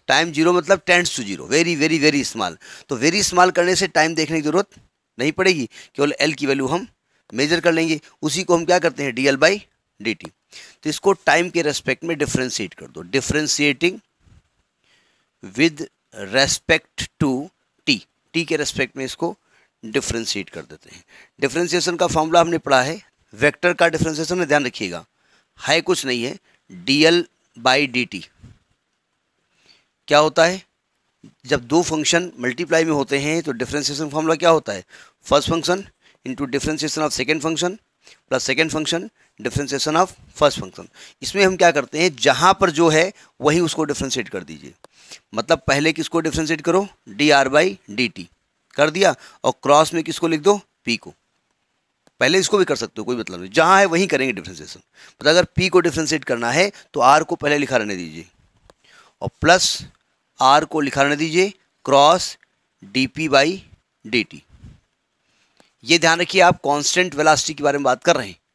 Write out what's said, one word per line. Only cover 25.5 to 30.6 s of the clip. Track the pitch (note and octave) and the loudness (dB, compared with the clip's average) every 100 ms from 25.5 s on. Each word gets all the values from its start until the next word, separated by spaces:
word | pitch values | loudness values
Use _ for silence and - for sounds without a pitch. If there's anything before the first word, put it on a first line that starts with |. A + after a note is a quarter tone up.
| _ - | _ -2
है | D#3+ | 0
कुछ | E3 F3 C3+ | 0 -2 -2
नहीं | B2 | -4
है, | A#2+ G3 _ _ _ | -4 -8 _ _ _
डीएल | - F2+ C#3 D#3 F3 E3+ _ _ - | -10 -2 4 4 4 0 _ _ -4
by | A#2+ C3 C#3+ | 0 2 0
डीटी। | A#2+ A#2+ F#2+ - _ - - _ _ _ _ _ _ _ _ _ _ _ _ _ _ - | -2 -6 -8 -16 _ -20 -20 _ _ _ _ _ _ _ _ _ _ _ _ _ _ 2
क्या | D3 | 4
होता | D#3 D#3+ E3 | 4 4 2
है, | F#3+ | 0